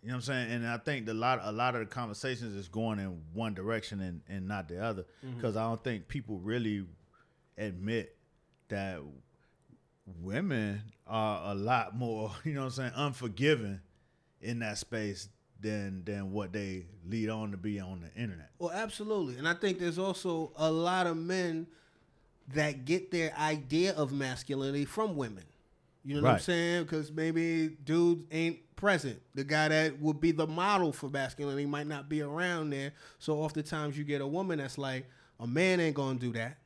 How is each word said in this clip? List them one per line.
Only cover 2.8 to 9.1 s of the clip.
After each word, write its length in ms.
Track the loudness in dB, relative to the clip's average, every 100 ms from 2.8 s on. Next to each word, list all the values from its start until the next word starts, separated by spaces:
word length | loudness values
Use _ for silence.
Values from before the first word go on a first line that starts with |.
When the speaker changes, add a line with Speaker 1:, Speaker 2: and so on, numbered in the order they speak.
| 0 0
Speaker 1:
in 240 | -2 -6 -8
one 200 | -6 -4
direction 480 | -2 -2 -2 -2 -4
and, 200 | -4 -6 -8
and 200 | -6 -4
not 200 | -4 -4
the 160 | -4
other. 220 | -2 -4 -8 -14
Speaker 2:
Mm-hmm. 160 | -10 -4
Speaker 1:
'Cause 160 | -2 0
I 60 | 0
don't 140 | 0
think 240 | -2 -4 -4
people 320 | -8 -6 -6
really 460 | 0 0 2 0 -4 -12 _ _ _ _ _ -6
admit 640 | -6 -4 0 0 -2 _ _ _ _ _ _
that 300 | -4 -2 -6 -10